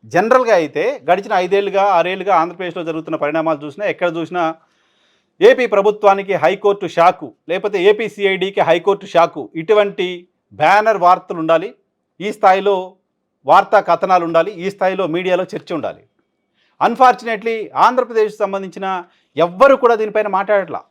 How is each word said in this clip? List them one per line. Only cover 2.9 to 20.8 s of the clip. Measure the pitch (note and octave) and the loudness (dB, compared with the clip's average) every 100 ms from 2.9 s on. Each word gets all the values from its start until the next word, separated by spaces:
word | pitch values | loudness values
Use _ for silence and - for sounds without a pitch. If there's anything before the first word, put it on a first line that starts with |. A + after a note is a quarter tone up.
| D#3+ D#3 D#3 | -8 -8 -6
పరిణామాలు | D3 D#3+ D#3+ D3+ | -4 -2 -4 -4
చూసినా, | D3 E3+ G#3 | -8 -8 -8
ఎక్కడ | D#3 F3+ E3 | -4 -4 -4
చూసినా | D#3+ F3+ D#3+ E3 _ _ _ _ _ _ _ _ G#3 | -8 -4 -4 -6 _ _ _ _ _ _ _ _ 4
ఏపీ | C4 A#3+ | 4 2
ప్రభుత్వానికి | G3 G3+ G#3 G#3 G3 F#3+ F3+ | 2 0 2 2 2 -2 0
హైకోర్టు | D#3 G3 G#3 G3+ F#3 - | 0 2 -2 -2 -4 2
షాకు, | E3+ F3+ C#3 _ - | 2 2 -12 _ -8
లేకపోతే | F3+ G#3 G3 F#3 | -6 -4 0 2
ఏపీ | G#3 A3 | 2 -2
సిఐడికి | - G3 F#3+ F#3+ G3 E3+ | -4 -2 -2 -4 -2 0
హైకోర్టు | E3+ F3+ G3 F#3+ | 0 0 -4 -2
షాకు, | E3+ E3 D3 A#2 E3 | 0 0 -2 -12 -12
ఇటువంటి | E3 G#3 G#3 G3 F#3 F3+ F3 _ _ | 0 2 2 -2 -8 -8 _ _ _
బ్యానర్ | G2 D#3 G3+ G#3+ G3+ F3 | 0 4 4 2 2 4
వార్తలు | F3+ - F3 | 2 0 -6
ఉండాలి, | D#3+ E3 G3+ - _ _ _ _ | 0 0 0 -14 _ _ _ _
ఈ | G3 G#3 | -10 0
స్థాయిలో | G3 F#3+ G3 F#3+ F#3 _ _ _ _ _ C3+ | 2 4 2 -2 -4 _ _ _ _ _ 2
వార్తా | F3 G3 G#3 F#3 | 2 4 0 2
కథనాలు | E3+ F#3+ F#3 E3+ | -2 2 0 2
ఉండాలి, | E3 E3+ F#3+ | 0 -2 -6
ఈ | F#3 G3 | -10 -4
స్థాయిలో | F#3+ F#3+ F3+ E3 | -4 -2 -4 -4
మీడియాలో | F#3 F3+ F#3 | -2 -4 -4
చర్చ | - - E3 | -10 -10 -8
ఉండాలి. | G#2+ D#2+ _ _ _ _ _ _ _ _ | -8 -12 _ _ _ _ _ _ _ _
Unfortunately | G3 A#3+ B3+ B3 A3+ A3 A3 A3+ G3+ C3 G3+ | -2 4 4 4 -4 -6 -6 -6 -6 0 2
ఆంధ్రప్రదేశ్కి | B3+ A#3+ A3 G#3+ G#3+ | 2 -2 -2 -2 -2
సంబంధించిన | G3 G3 F#3+ G3 F#3+ F#3 E3+ _ _ C#3 | -6 -4 -10 -10 -8 -8 -10 _ _ -2
ఎవ్వరు | E3+ F#3 C4+ C4 | -2 4 4 6
కూడా | B3 A3+ | 2 2
దీనిపైన | G#3+ G#3+ G#3 F#3+ | 0 -2 -2 -2
మాట్లాడట్లా. | G3 G3+ F3+ G3 | 0 -2 -2 -12